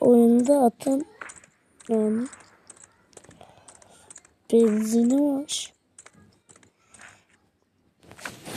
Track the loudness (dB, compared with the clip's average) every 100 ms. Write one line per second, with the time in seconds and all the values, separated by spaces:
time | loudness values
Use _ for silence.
0 | 2 4 4 4 2 2 0 -2 -4 -6
1 | -6 -16 -20 -20 _ _ _ _ -6 -4
2 | -2 -4 -8 -14 -20 _ _ -20 -20 _
3 | _ -20 -20 -20 -20 _ -20 -20 _ _
4 | -20 -20 _ _ 0 2 2 0 -2 0
5 | 0 0 0 -4 -8 -12 -12 _ _ _
6 | -20 _ _ _ _ _ _ _ _ -20
7 | -20 -20 _ _ _ _ _ _ _ _
8 | -20 -20 -18 -18 -16